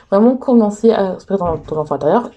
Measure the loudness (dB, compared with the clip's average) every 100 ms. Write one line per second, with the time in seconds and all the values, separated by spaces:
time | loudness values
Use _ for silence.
0 | -2 2 2 2 2 2 2 0 0 2
1 | -2 -6 -6 -4 -4 -6 -6 -8 -6 -4
2 | 0 0 -2